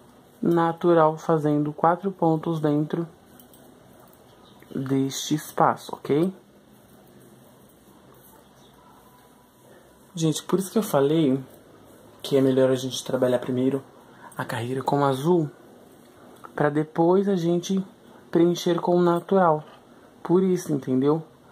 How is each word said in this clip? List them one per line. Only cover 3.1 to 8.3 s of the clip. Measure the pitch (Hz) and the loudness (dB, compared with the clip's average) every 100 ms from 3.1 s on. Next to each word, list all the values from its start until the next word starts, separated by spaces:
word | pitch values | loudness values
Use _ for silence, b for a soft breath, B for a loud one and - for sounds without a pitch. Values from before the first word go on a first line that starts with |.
| - _ - - - - - - - - - - - - - - - | -12 _ -20 -20 -20 -20 -20 -20 -20 -20 -20 -20 -20 -20 -20 -12 -8
deste | 135 135 135 - - 151 | -4 -2 -2 -6 -6 -6
espaço, | - - 147 - - - | -4 0 0 0 -8 -10
ok? | - 143 185 - - _ _ - _ - - - - - - - - _ _ - - - - | -2 0 -2 -4 -18 _ _ -20 _ -20 -20 -20 -20 -20 -20 -20 -20 _ _ -20 -20 -20 -20